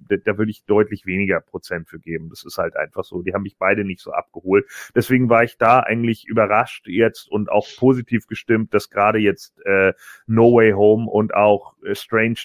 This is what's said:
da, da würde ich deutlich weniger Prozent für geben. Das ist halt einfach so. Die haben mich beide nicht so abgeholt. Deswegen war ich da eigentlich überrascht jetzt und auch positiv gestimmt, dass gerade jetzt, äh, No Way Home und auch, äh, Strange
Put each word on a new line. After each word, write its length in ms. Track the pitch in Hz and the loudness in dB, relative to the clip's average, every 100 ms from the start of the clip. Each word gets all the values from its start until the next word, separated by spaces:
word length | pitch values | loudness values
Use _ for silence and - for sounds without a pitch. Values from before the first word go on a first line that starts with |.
| - | -4
da, 80 | 98 | -4
da 220 | - 101 | -2 -4
würde 140 | 107 | -4
ich 120 | 104 | -6
deutlich 420 | - 104 104 101 92 | -2 0 0 -4 -8
weniger 360 | 95 98 87 | -4 -2 -4
Prozent 480 | - 90 - 87 82 | -6 -14 -10 -12 -12
für 100 | 82 | -18
geben. 300 | 82 82 80 | -12 -12 -12
Das 160 | 82 87 | -18 -14
ist 120 | 90 | -8
halt 200 | 85 - | -8 -8
einfach 260 | 76 - | -8 -10
so. 180 | - 90 | -12 -10
Die 120 | 90 | -6
haben 100 | 98 | -6
mich 140 | 101 - | -8 -6
beide 260 | 95 104 | -2 -2
nicht 160 | 98 90 | -4 -8
so 140 | - | -10
abgeholt. 540 | 85 - - 92 98 - - - 123 | -10 -10 -12 -2 0 0 -8 -6 -4
Deswegen 320 | - 127 123 | 0 0 2
war 160 | 117 | 2
ich 140 | 120 - | 0 0
da 240 | 113 127 | 2 2
eigentlich 460 | - 117 117 113 - | 2 -2 -2 -4 -4
überrascht 600 | 113 104 107 123 - - | -2 2 0 -2 -6 -6
jetzt 420 | 92 113 - - | 0 0 0 -8
und 220 | 107 101 | -6 -2
auch 160 | 104 - - | -2 -2 0
positiv 500 | 127 127 120 117 - | 2 2 0 -4 -4
gestimmt, 460 | 110 - 113 110 | -10 -2 -2 0
dass 160 | 104 - | -2 -2
gerade 300 | 101 104 110 | 0 0 2
jetzt, 400 | 104 - - _ 98 | 0 -2 -6 _ -2
äh, 260 | 98 95 - - - - | 2 2 0 -10 -18 -2
No 260 | 113 117 | 4 6
Way 180 | 120 110 | 6 4
Home 380 | 98 107 110 110 | 4 4 4 0
und 160 | 107 110 | 0 0
auch, 400 | - 104 101 - _ | 2 2 2 -2 _
äh, 120 | 87 101 | -10 -10
Strange 400 | - 113 113 113 | -4 -2 0 -2